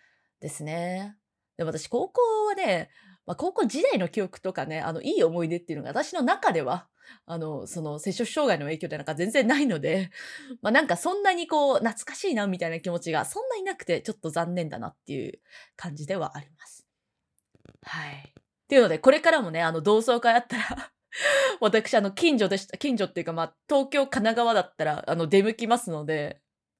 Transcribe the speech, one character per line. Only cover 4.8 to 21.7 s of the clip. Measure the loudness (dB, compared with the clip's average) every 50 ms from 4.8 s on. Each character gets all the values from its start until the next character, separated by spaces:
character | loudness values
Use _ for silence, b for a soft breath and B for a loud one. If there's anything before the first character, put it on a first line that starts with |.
あ | -4 -6
の、 | -6 -6
い | -4 -2 2
い | 4 4
思 | 4 2 0 -2
い | -2
出 | -4
っ | -4
て | -6 -8
い | -8
う | -8
の | -8
が | -4
私 | -4 -4 -4 -4
の | -2 0
中 | 0 2 2 2 2 0
で | 0 0
は、 | 0 -2 -2 -4 -6 _ B B B B B B _
あ | -10 -8 -8
の、 | -6 -8 -8 -8 -10
そ | -10 -10 -8
の、 | -8 -8 -8 -6
摂 | -6 -4 -4 -2 -4
食 | -2
障 | 0 0 2 2
害 | 2 0
の | -2
影 | -4 -6 -6
響 | -6 -8
で | -8
な | -8
ん | -8
か | -6 -4
全 | -4 -4 0
然 | 2 2 4
な | 4 4 2
い | 2
の | 0 0 0
で、 | 0 0 0 0 -2 B B B B B B B -16 -16 -12 -6
ま | -2 2
あ、 |
な | 2 2
ん | 2
か | 2 0
そ | -2 -2 -2
ん | -2 2
な | 2 2 2
に | 0 0 0
こ | 2 2 4 4
う、 | 4 2
懐 | 0 -2 -4 -6 -10
か | -14 -10
し | -6 -2 -2
い | 0
な | 0 0
み | 0 -2 -2
た | -2 -4
い |
な | -4 -4
気 | -4 -4
持 | -6 -4
ち | -2 -2
が | 0 0 -2
そ | -2 -4 -6
ん | -4 -4
な | -4
に | -4 -4
な | -6 -6
く | -6 -4
て、 | -2 -2 -2
ち | -2 -6
ょ | -8
っ | -8
と | -8 -4
残 | -2 -2 -2 -2 -2
念 | -4 -4 -4
だ | -6 -8
な | -10 -10
っ | -12 _ _
て | -8
い | -8 -6 -6 -8
う | -10 -14 B B B B B B _
感 | -14 -12 -10 -10
じ | -8 -6
で | -6 -4
は | -4 -4 -6 -8
あ | -12
り | -18 -18 _ _
ま | -20
す。 | -20 -20 -20 -20 _ _ _ _ _ _ _ _ _ _ _ _ _ _ _ -20 -20 -20 _
は | -16 -12 -10 -10 -10 -10
い。 | -12 -16 -18 -20 _ -20 _ _ _ _ _ 4
っ | 6
て |
い | 8
う | 8
の | 8
で、 | 4 4
こ | 6 6
れ | 6 8
か | 6 4
ら | 4 4
も | 2 -2
ね、 | -2 -2
あ | 0 0
の、 | 0 0
同 | 4 4 4 6
窓 | 6 4 2 4
会 | 4 4 4
あ | 4
っ | 2 0
た | -4
ら、 | -6 -6 -6 -8 -10 -12 -14 _ _ _ _
<laughs> | -6 0 2 4 4 4 4 2 2 0
私、 | 2 2